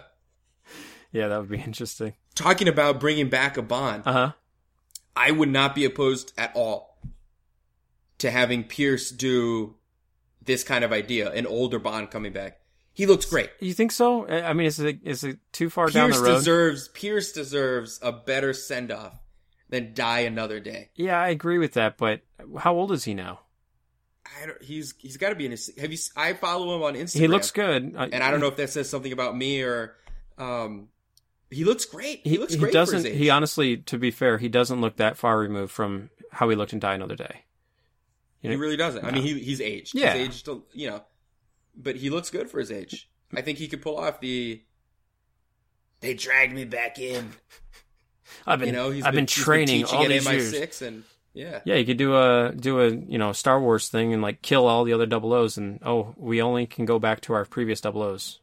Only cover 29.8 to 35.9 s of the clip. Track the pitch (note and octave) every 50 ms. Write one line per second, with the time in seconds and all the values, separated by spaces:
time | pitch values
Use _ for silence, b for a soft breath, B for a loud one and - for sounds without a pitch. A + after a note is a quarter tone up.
29.8 | A2+ A2+ b b b b b b b - - - C3 B2 B2 A#2+ A2+ G#2+ G#2+ G2+
30.8 | G#2+ - _ _ _ _ _ _ _ _ _ _ _ _ C3 C#3+ D#3+ G3+ B3 -
31.8 | - - - E3+ B3 D4 C#4+ - - D3 E3 G3 B3 - E3 D3 D3+ - - D#3+
32.8 | F3 F3 - F3+ D3 A2+ G#2 C#3+ D3 D3 C#3 C#3+ D#3 D3 - D#3+ C#3+ B2+ A#2 -
33.8 | - - C#3 A#2+ B2+ B2 - - C3 B2+ A2+ G#2+ A#2+ A2+ A2 B2 B2 B2 B2+ B2
34.8 | A#2 A2 - - A2 A2 A2 - - A#2 A2 G#2+ G#2+ G2+ G#2 G2+ G2 F#2+ - -
35.8 | G#2+ G2+